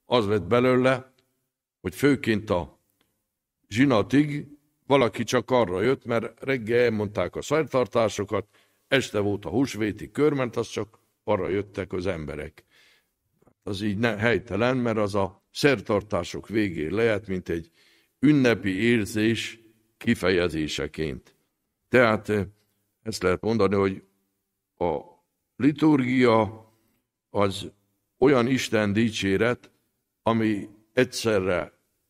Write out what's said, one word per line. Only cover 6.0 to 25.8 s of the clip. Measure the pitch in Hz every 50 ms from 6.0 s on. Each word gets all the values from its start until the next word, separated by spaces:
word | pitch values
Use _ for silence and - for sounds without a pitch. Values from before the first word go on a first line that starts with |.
| -
mert | 110 120 117 104 117 - - -
reggel | 131 135 131 110 101 117 120
elmondták | 123 120 110 104 107 101 104 104 90 85 -
a | 78
szertartásokat, | 76 - 147 156 160 123 - 131 123 107 - 120 113 104 - - 104 95 107 101 98 _ _ _ _ _ _ _ _ -
este | - 135 117 - - 107
volt | 101 101 101 95 101
a | 82
húsvéti | 80 117 139 123 - 104 110 107 - 104 78 73
körment, | - - 139 151 143 139 131 120 104
az | 123 113 -
csak | - 107 107 101 _ _ _ _ _ _ -
arra | - 104 101 87 80
jöttek | 90 101 98 101 - - 92 90 -
az | 92 90
emberek. | 95 92 82 78 71 71 73 73 78 - - - _ _ _ _ _ _ _ _ _ _ _ _ _ _ _ _ _ _ _ -
Az | - 104 92
így | 104 107 101 95
ne-, | 117 120 107 101
helytelen, | 110 120 113 92 - - 92 101 113 123 131 131
mert | 123 120 110 110
az | 107 101 98
a | 104 98 92 95 _ _ _
szertartások | - - - 147 135 104 - - 110 101 98 104 - 90 87 - - 85 - -
végén | 95 113 107 101 82 82 76 80 87
lehet, | 104 117 117 107 98 - -
mint | 95 92 87 -
egy | 85 85 80 - _ _ _ _ _ _ _ _ _ -
ünnepi | - 139 151 143 127 120 113 95 - 98 92 92
érzés | 110 117 120 117 104 92 - 107 107 113 117 110 - - - - _ _ _ _ _ _ _ -
kifejezéseként. | - - 120 - - 90 95 87 87 90 - 82 78 76 - - 69 76 - - 80 76 65 64 - _ _ _ _ _ _ _ _ _ _ _ _ -
Tehát, | - 123 123 113 110 104 107 -
ö, | 107 104 95 90 - _ _ _ _ _ _ _ _ _
ezt | - 110 104 - -
lehet | 92 90 85
mondani, | - 104 117 113 98 98 101
hogy | 98 98 98 95 - - _ _ _ _ _ _ _ _ _ _ _ _ _ _ -
a | 87 87 78 69 - - - _ _ _ _ _ _ _ _
liturgia | - 110 143 156 156